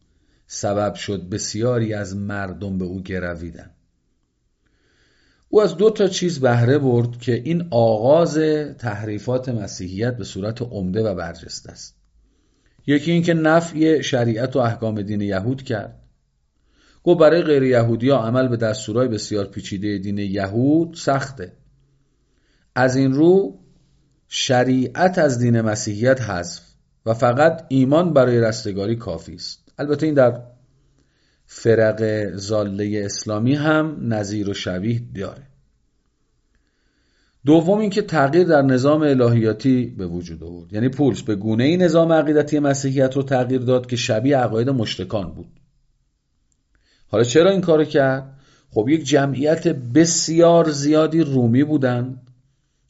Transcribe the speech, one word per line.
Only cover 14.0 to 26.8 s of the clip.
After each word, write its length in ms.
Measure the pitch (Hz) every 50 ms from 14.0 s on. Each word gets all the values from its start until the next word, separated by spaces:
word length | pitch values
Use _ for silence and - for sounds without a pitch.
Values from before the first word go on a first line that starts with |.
| -
شریعت 520 | - 135 123 120 120 113 110 127 123 -
و 40 | 139
احکام 420 | 120 113 110 - 113 110 110 107
دین 200 | 98 101 107 104
یهود 400 | 101 101 98 95 98 120 135 135
کرد. 380 | - - 113 104 101 - - - - _ _ _ _ _ _ _ _ _ _ _ _ _ _ _ _ _ _ _ -
گفت 160 | 170 175 156
برای 220 | 156 151 160 175
غیر 220 | 165 156 147 139 135
یهودی‌ها 640 | 127 123 117 113 113 117 110 117 135 139 123 110
عمل 200 | 113 117 127 131
به 100 | 123 120
دستورهای 500 | 110 113 110 107 - - 107 104 120 131
بسیار 380 | 120 110 104 - - 104 101 101
پیچیده 520 | 95 - 98 92 - 104 95 101 104 104
دین 200 | 98 92 104 101
یهود 760 | 101 101 98 95 101 98 95 104 117 127 143 151 165 165 165 -
سخته. 600 | - - 143 135 135 - - - - 90 - - _ _ _ _ _ _ _ _ _ _ _ _ _ _ _ _ _ _ _ _ _ _ _ -
از 200 | 123 127 131 123
این 180 | 135 135 131 131
رو 460 | 139 156 175 185 196 202 - - - _ _ _ _ _ _ _ _ _ _ _ _ _
شریعت 920 | - - - - - 127 123 123 131 127 131 127 - - - 180 185 185
از 220 | 185 156 143 127 117
دین 220 | 120 120 117 117
مسیحیت 600 | 110 110 107 107 - 107 104 101 117 127 131 127
حذف 400 | 107 101 95 87 87 87 - - - _ _ _